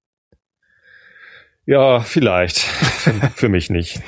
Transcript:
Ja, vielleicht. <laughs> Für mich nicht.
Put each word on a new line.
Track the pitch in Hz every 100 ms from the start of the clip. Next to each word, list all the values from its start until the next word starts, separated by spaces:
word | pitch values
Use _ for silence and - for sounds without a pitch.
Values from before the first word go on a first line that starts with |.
| _ _ _ _ _ _ _ _ _ - - - - - _ _ -
Ja, | 139 135 123
vielleicht. | 113 175 120 90 90 -
<laughs> | - - 131 - - 107 127
Für | - 117
mich | 92 -
nicht. | 87 85 -